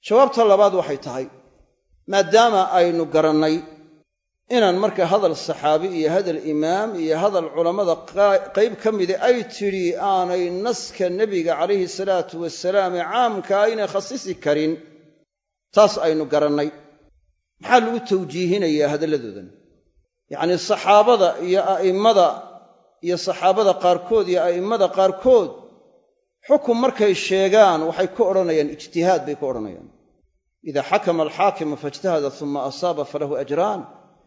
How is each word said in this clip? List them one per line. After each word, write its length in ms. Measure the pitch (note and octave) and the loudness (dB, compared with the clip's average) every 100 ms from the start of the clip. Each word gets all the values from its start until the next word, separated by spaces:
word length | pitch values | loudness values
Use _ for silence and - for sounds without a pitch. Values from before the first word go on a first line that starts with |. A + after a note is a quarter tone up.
| - | 2
Jawaabta 360 | A3 C4+ A#3 A3 | 4 4 4 4
labaad 280 | G3 G3+ F#3 | 6 6 2
waxay 220 | - C#3 | -4 -8
tahay, 280 | C#3+ B2+ C3+ - _ _ _ _ _ _ - | -8 -10 -10 -14 _ _ _ _ _ _ -2
maadaama 540 | G3 E3 G#3+ A#3 G3+ F#3 | 0 4 4 4 2 2
aynu 320 | F3+ F3 E3+ D#3 | 2 2 0 0
garannay 500 | D#3 D#3 D#3 D#3 E3 - - - _ _ _ _ _ _ | 2 2 2 0 -2 -6 -20 -20 _ _ _ _ _ _
inaan 280 | B3 G3+ F3+ | 2 2 2
marka 260 | G#3 F#3+ E3+ | -2 0 0
hadal 300 | F#3+ F#3 D3+ | 2 0 -2
saxaabi 520 | - C#3+ D3+ D3+ F#3+ | -8 -2 0 0 0
iyo 220 | E3+ D#3 | -2 0
hadal 280 | F3+ F#3 D#3 D3+ | 0 -2 -6 -4
imaam 440 | D3+ D#3 F#3+ A3 F#3+ | -2 -2 -2 -4 -4
iyo 200 | D#3+ D#3+ | -2 0
hadal 300 | G3+ F#3+ D#3+ | 0 0 -4
culammada 460 | D3+ E3+ F#3+ F#3+ E3 - | -2 -2 0 -2 -2 -4
qa-, 360 | G3 G3+ F#3+ F#3+ | 0 2 2 0
qayb 200 | - A3+ G#3 | 0 0 0
ka 120 | A3 | -4
mida 240 | A3 F3 F#3+ | -2 -2 0
ay 180 | B3 A#3+ | 0 0
tidhi 420 | G#3+ - G3+ F#3+ F3 E3+ | -2 -6 -6 -2 -4 -2
aanay 460 | G3 F#3+ F3+ F3+ F3+ | -2 0 0 -2 -4
naska 520 | F3+ A3+ A#3 - - F3+ | -4 -6 -6 -10 -6 -4
nebiga 440 | F3+ A3 F#3+ E3 D3+ | -2 -2 -2 -2 -2
calayhi 320 | F#3+ G3+ F3+ | 0 0 -2
salaatu 480 | - F#3+ F#3 E3+ E3 | -6 -2 -2 -2 -8
wasalaam 540 | E3+ E3 F3+ G3 F#3 F3+ | -10 -6 0 0 0 -4
ee 80 | |
caamka 500 | E3 A3+ A#3+ G3+ - G3 | -4 0 0 -2 -2 0
aynay 260 | G#3+ A3 G3 | 2 0 -4
khasisi 460 | G3 G3 C4 F#3+ F3 | -4 -6 -10 -10 -6
karin, 380 | D3+ D3 D#3 D#3+ - - _ _ _ _ _ _ _ | -2 0 0 -4 -12 -20 _ _ _ _ _ _ _
taas 200 | - G#3 G3+ | 4 4 2
aynu 260 | E3 D#3 C#3+ | -2 -2 -2
garannay. 440 | D3 D3 D3 D3 - - _ _ _ _ _ _ _ | 0 0 0 -2 -8 -20 _ _ _ _ _ _ _
Maxaa 160 | - B3 | 2 2
lagu 200 | A3+ A#3 | 2 -6
tawjiihinayaa 880 | A3+ F#3+ E3+ D#3 F3+ G3+ E3+ D3+ C#3+ | -2 -2 -2 -4 -2 0 0 0 0
hadalladoodan? 580 | D3 D#3 D3 A#2 G2 F2+ _ _ _ _ _ _ _ _ | -2 -2 -4 -4 -14 -20 _ _ _ _ _ _ _ _
Yacnii, 280 | C#3+ E3 F3 | -6 -2 -2
saxaabada 720 | - G#3+ F#3+ G#3 A3 A#3 F3+ - | 0 -2 4 6 6 4 2 0
iyo 200 | F3+ F#3 | 0 0
a'immada 640 | F3 F#3 F#3+ F#3+ A3 G#3 E3 A2+ - - _ _ _ _ | 0 0 0 2 4 6 4 0 -12 -20 _ _ _ _
iyo 140 | E3+ F3 | -4 -4
saxaabada 560 | F#3 F3 F3+ F#3+ G3+ | -4 0 0 4 2
qaarkood 520 | F#3 F3+ F3+ F3 A3+ F3+ | 2 2 0 0 0 0
iyo 120 | F3+ | 0
a'immada 440 | E3+ F3 G3 A3+ F#3 | 0 -2 -2 0 0
qaarkood 640 | F#3+ F#3+ F#3+ B3+ A#3+ E3+ - - _ _ _ _ _ _ _ - | 2 0 2 4 4 4 -8 -20 _ _ _ _ _ _ _ 0
xukun 320 | C#4+ C#4+ A#3 | 2 2 0
markay 360 | C4 - G#3 F#3 | 0 2 0 0
sheegaan 640 | - F#3+ G3 G#3+ G3 D#3+ | -2 0 4 6 6 4
waxay 240 | D#3+ E3+ F#3 | -2 -2 -4
ku 140 | - | 0
odhanayaan 460 | G3 F#3+ F3 D#3+ D3 | 0 2 0 0 -2
ijtihaad 500 | - - F3 F3 F3 | -6 -8 -2 0 0
bay 120 | C3+ C#3+ | -2 -6
ku 100 | C#3 | -6
odhanayaan. 400 | B2 G#2+ E2+ - _ _ _ _ _ _ _ | -6 -10 -14 -20 _ _ _ _ _ _ _
"Idaa 220 | - C#3+ - | -6 -6 0
xakama 340 | G#3 F#3 E3+ | 0 0 -2
alxaakimu 520 | D3+ - F3+ F#3 D#3 C#3+ | -2 0 -2 0 -8 -6
fajtahada 540 | D3 - F#3+ D#3+ C#3 | -10 -6 -2 -2 -2
thumma 280 | C3+ D3 C#3+ | -6 -8 -6
asaaba 400 | C3+ - F3+ D3+ C#3+ | -6 -4 -4 -4 -6
falahu 280 | D3 C#3+ C3+ | -6 -6 -6
ajraan 460 | C3+ C#3+ G3+ G3 - - _ _ | -4 -2 -2 -4 -10 -20 _ _